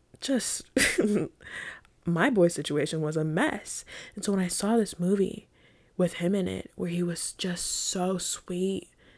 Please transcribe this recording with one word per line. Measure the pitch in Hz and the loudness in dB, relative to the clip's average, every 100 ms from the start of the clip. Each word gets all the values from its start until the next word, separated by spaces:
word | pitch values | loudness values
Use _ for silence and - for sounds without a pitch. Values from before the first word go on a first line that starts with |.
| _ - | _ -8
just | - 262 - - - - - - 214 208 - - | 0 0 0 -4 -2 2 4 4 2 2 0 -6
<laughs> | - - - - - _ | -16 -12 -12 -14 -18 _
my | - 170 240 | -2 2 4
boy | 220 170 | 6 4
situation | - 147 147 151 160 | 4 -2 -2 0 -2
was | 151 156 | -2 0
a | |
mess. | 156 160 285 214 - - - - - | 0 2 0 -2 -8 -12 -12 -16 -16
And | - | -6
so | 202 | -2
when | 196 | 0
I | 180 | 0
saw | - 202 233 | 0 2 2
this | 202 - | 2 0
movie | 175 196 190 - - _ _ _ _ - | 2 2 2 -2 -14 _ _ _ _ 0
with | 175 | 0
him | - 170 | 2 0
in | 202 185 | 0 0
it, | 190 - | -4 -8
where | - 180 | -6 -4
he | 175 | 0
was | 175 170 - | -2 -2 -6
just | - 185 175 | -4 -4 -4
so | - - - 190 180 185 | -4 -4 -4 -2 0 -2
sweet | - - - 180 190 190 - _ - | -4 -6 -6 -2 -2 -2 -6 _ -20